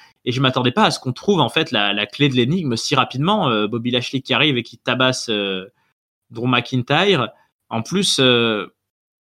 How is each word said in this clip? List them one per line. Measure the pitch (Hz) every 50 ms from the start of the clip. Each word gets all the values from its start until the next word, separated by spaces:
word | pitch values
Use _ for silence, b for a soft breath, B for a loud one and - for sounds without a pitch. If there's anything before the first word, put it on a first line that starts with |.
| b b b _ _
Et | -
je | 117 131
m'attendais | 139 131 - 131 123 -
pas | - 214 220
à | 180
ce | - -
qu'on | - 131
trouve, | 127 - - - 208 170
en | 139 113
fait, | - 160 160 156
la, | 127 110 104 101
la | 101 104 104 -
clé | - - 143 143
de | 127
l'énigme | 123 120 120 165 196 170 135 117 110
si | - - 147
rapidement, | 135 120 - - 127 147 180 214 214 180 135
euh, | 113 107 107 104
Bobby | 110 117 117 123
Lashley | 120 123 120 - - 131
qui | - - 127
arrive | 117 139 156 135 120
et | 113
qui | - - -
tabasse, | _ - 123 123 131 127 127 - - -
euh, | 110 104 101 98 95 92 92 98 _ _ _ _ _ _ _ _ _ _ _ _
Drew | 117 117 120 127
McIntyre. | 123 120 120 - - 127 120 - 143 156 185 202 196 139 120 107 b b b b b _ _ _
En | 117 117
plus, | 113 - 165 196 196 - - -
euh, | 135 127 123 120 117 113 110 104 90 - - _ _ _ _ _ _ _ _ _ _